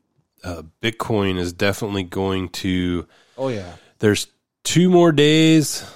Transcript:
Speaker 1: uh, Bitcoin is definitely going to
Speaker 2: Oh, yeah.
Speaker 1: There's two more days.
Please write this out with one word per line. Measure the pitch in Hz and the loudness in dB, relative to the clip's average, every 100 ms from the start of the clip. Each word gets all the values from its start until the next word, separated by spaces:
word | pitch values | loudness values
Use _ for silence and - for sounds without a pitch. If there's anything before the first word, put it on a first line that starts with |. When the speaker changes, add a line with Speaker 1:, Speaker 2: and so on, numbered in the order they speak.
| _ _ _ _ | _ _ _ _
Speaker 1:
uh, | - 82 80 _ | -14 -12 -14 _
Bitcoin | 113 - - 110 98 90 | -6 -6 -4 -2 -2 -2
is | 87 | -6
definitely | 85 101 - 110 101 | -4 -4 -2 -6 -6
going | 90 98 95 95 90 | -6 -4 -4 -4 -6
to | - 98 92 90 87 82 _ _ - | -6 -4 -2 -2 -4 -8 _ _ -10
Speaker 2:
Oh, | 135 | -8
yeah. | 110 90 85 _ - | -8 -12 -18 _ -2
Speaker 1:
There's | 107 101 - _ _ _ | 0 0 -2 _ _ _
two | - 156 180 | -2 2 4
more | 175 170 | 6 4
days. | 151 147 156 160 160 139 - - | 4 4 4 4 4 2 -6 -14